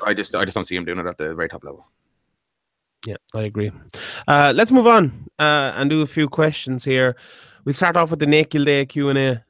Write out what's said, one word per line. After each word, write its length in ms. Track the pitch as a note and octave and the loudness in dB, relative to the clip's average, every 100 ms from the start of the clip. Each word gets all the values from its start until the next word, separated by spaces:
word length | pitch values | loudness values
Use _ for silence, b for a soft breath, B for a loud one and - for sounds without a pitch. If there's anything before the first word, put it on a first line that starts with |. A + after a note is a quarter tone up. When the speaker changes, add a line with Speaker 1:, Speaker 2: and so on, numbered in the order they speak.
Speaker 1:
I 120 | G#2 G#2 | -4 -4
just, 180 | G2 | -4
I 120 | F#2 F#2+ | -4 -4
just 100 | G2+ | -6
don't 100 | F2+ | -8
see 100 | F2+ | -8
him 80 | |
doing 140 | E2+ F2+ | -6 -8
it 80 | F2 | -8
at 140 | F2 | -8
the 160 | D#2 D#2+ | -8 -6
very 120 | E2 | -8
top 160 | C#2 | -10
level. 220 | C#2+ - _ _ _ _ _ _ _ _ _ _ _ _ - | -18 -20 _ _ _ _ _ _ _ _ _ _ _ _ -14
Speaker 2:
Yeah, 120 | - _ A2 | -14 _ -8
I 80 | |
agree. 280 | G#2+ G#2+ G#2 - - B B B - | -6 -6 -6 -8 -18 B B B 0
Uh, 240 | C#3+ C#3+ C3 | 4 4 4
let's 160 | A3+ | 4
move 160 | C4 A#3 | 4 6
on, 420 | A3+ D3+ - - - | 6 4 -2 -14 -4
uh, 360 | D3+ D3 C3+ G#2 | 0 0 -2 -2
and 160 | C#3 | -2
do 100 | D#3 | 0
a 60 | D3 | -2
few 200 | - D3 | -2 -2
questions 560 | - D#3 D3+ - B2+ | 0 0 -2 -6 -6
here. 320 | C#3+ C3 B2+ B2 B B B B | -2 0 0 -2 B B B B
We 80 | C#3+ | -6
start 220 | C#3 F3 E3+ | -2 0 2
off 140 | D#3+ | 0
with 100 | D#3+ | 2
the 60 | D3 | 4
Nick 240 | D3+ D3 | 4 4
Gilday 400 | D3+ C#3+ C#3+ C3+ | 0 2 0 0
Q 200 | D3 C#3 | -2 -2
and 100 | C#3 | 0
A. 260 | C3+ A#2+ | 0 -2